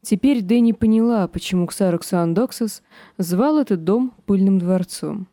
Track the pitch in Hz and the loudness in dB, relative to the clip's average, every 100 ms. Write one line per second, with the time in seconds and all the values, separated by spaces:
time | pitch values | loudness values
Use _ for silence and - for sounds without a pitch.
0 | - 202 269 262 185 240 233 214 226 220 | -2 0 2 0 2 2 2 2 2 2
1 | 233 233 175 170 - 185 170 - 196 170 | 2 0 -2 -4 -4 -2 -2 0 0 0
2 | - 180 170 170 254 - 220 - _ - | -2 -2 0 0 -2 -4 -8 -8 _ -20
3 | - - 170 180 277 302 269 185 160 214 | -20 -8 -2 0 2 2 0 -2 0 0
4 | 254 _ - 196 190 190 175 185 180 - | -2 _ -2 2 4 2 0 -2 -2 -8
5 | 151 - 185 | -8 -8 -12